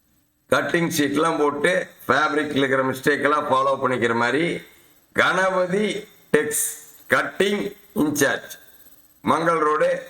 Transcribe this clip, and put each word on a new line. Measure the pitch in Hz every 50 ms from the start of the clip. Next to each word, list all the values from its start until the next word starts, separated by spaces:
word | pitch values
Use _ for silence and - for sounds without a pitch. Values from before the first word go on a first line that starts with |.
| _ _ _ _ _ _ _ _ _ _
கட்டிங் | 127 139 147 - - 170 170 156 - -
ஷீட்லாம் | 147 135 143 143 160 165 160 147
போட்டு | 151 143 143 147 147 175 185 180 170 - - - -
ஃபேப்ரிக்ல | - 123 139 151 151 147 151 151 151 - 135
இருக்கிற | 139 131 131 135 131 131
மிஸ்டேக் | 123 127 - 151 143 131 123 143
எல்லாம் | 151 151 - -
ஃபாலோ | 131 131 135 139 135 127
பண்ணிக்கிற | 127 123 127 120 110 117 117 117
மாதிரி | 120 120 123 147 170 170 - 165 - - - _ _ _ _ _ _ _ _
கணபதி | - 117 143 165 185 190 190 185 190 180 175 180 208 214 202 170 202 - - - _ _ _ -
டெக்ஸ் | 151 151 117 147 - - - - - - - - - - - 123
கட்டிங் | 139 147 139 - - 190 208 208 202 202 - - - - _ _ -
இன்சார்ஜ், | 147 151 - - 139 127 107 - - - - - - - - - - - - - _ _ _ _ -
மங்கள் | 107 135 156 165 165 170 160 156
ரோடு, | 151 151 151 170 180 175 175 - -